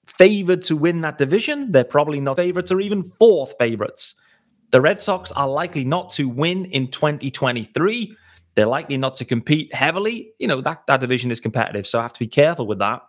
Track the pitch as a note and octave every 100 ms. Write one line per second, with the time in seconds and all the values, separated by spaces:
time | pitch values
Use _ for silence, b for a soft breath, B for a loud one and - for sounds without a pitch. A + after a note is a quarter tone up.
0 | - - F#3+ G#3 F3+ F3+ - D#3 E3+ E3+
1 | D#3 C#3+ C#3 G3 A3+ D4 C4 C#3+ B2 D3
2 | D3 D3 C#3 C3+ F3+ F3+ F3+ F#3 G3+ G3+
3 | F3 - A3+ F3 C3 - A#2+ A2+ - -
4 | - - b b b _ _ C3 C3 -
5 | - F#3 - - C#3 C#3 E3+ D#3 B2+ E3+
6 | - - C3+ A#2+ E3 F#3 F#3 C3+ B2+ -
7 | D3+ D3 C3+ - C3 A#2+ G#2+ - F3+ A#3+
8 | A3 b b b b - G#2+ C#3 E3 C3+
9 | C3 - A#2+ A#2 A2+ D3+ D3 - C#3 E3+
10 | G#3+ A#3 - - A#3+ C3 C3+ D#3+ - C3+
11 | B2 B2+ B2 A2+ A#2 A#2 - G2+ G2 A#2
12 | A#2 - A2+ - D3+ E3 G#2+ G2+ G2+ A#2+